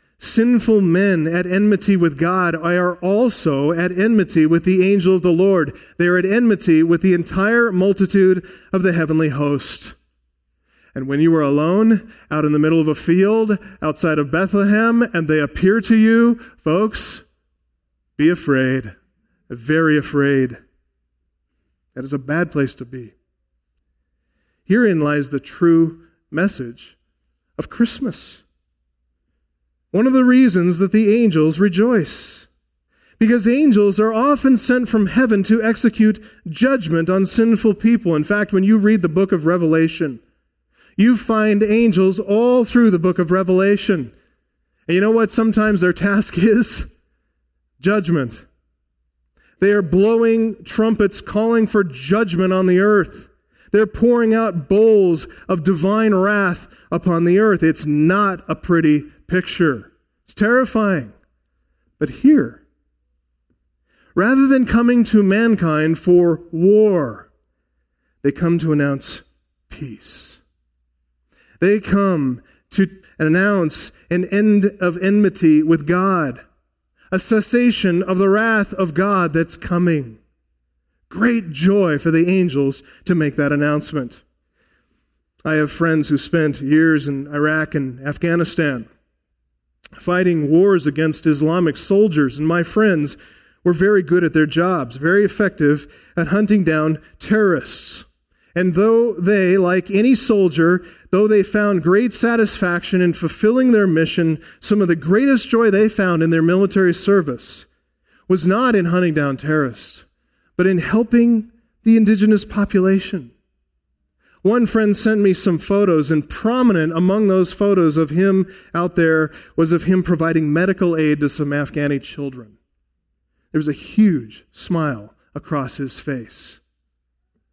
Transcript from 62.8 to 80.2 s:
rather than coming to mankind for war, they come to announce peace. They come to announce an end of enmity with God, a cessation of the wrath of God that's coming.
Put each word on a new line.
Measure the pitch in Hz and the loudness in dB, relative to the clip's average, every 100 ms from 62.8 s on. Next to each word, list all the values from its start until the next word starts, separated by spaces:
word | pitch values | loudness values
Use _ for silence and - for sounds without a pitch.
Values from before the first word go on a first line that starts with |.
| _ _ _ _ _ _ _ _ _ _ _ _ _ | _ _ _ _ _ _ _ _ _ _ _ _ _
rather | - 214 269 269 | -2 2 2 4
than | 262 233 | 2 2
coming | 233 240 247 220 | 2 4 2 4
to | 214 | 4
mankind | 190 202 233 214 170 151 156 160 | 4 2 2 2 0 0 0 0
for | 185 175 170 165 - | 4 4 4 0 -6
war, | 165 185 208 214 175 123 104 - _ _ _ _ _ _ _ _ _ | 0 4 4 4 0 -4 -10 -20 _ _ _ _ _ _ _ _ _
they | 139 | -4
come | - 170 170 | -2 -2 -2
to | 160 | 0
announce | 147 143 139 - - _ _ _ _ _ | -2 -2 -4 -8 -10 _ _ _ _ _
peace. | - 135 104 - - - - _ _ _ _ _ _ _ _ _ _ _ - | -16 -16 -16 -16 -16 -16 -20 _ _ _ _ _ _ _ _ _ _ _ -2
They | 185 208 | 0 0
come | - 196 196 165 135 127 _ _ _ | 0 0 0 0 -2 -6 _ _ _
to | - 190 - _ - | -2 -2 -4 _ -4
announce | 156 175 202 196 156 - - _ - | 0 2 2 0 -2 -4 -8 _ -6
an | 180 185 | -4 -2
end | 202 214 202 196 202 | 0 2 2 0 -2
of | 180 175 | -4 -2
enmity | 190 208 196 - 160 151 | 0 2 0 2 2 4
with | 156 160 147 | 2 0 0
God, | 180 196 180 143 123 - _ _ _ _ _ - | 0 0 -2 -4 -8 -20 _ _ _ _ _ -6
a | 185 | -4
cessation | - 214 - 240 247 - 190 170 | 0 -2 0 2 2 0 -2 -2
of | 185 185 | -2 0
the | 196 | 2
wrath | 208 226 220 196 | 2 0 -2 -2
of | 190 180 | -4 -4
God | 156 202 196 165 | -2 -2 0 -2
that's | 160 165 - | -2 -4 -8
coming. | - 175 175 156 120 110 | -6 -2 0 -2 -6 -18